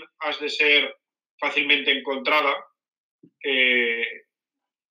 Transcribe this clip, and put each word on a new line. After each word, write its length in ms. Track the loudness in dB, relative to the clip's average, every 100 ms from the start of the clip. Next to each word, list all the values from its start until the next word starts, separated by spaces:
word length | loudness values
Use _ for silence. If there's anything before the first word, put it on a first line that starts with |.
| -8 -10
has 200 | -8 -6
de 100 | -4
ser 440 | 0 2 2 0 -6 _ _ _ -6
fácilmente 520 | -4 0 2 2 0
encontrada, 640 | -2 -2 -4 0 2 2 -2 -6 _ _ _ _ _ -20 _
eh, 640 | -2 2 4 4 0 -2 -6 -8 -20 _ _ _ _ _ _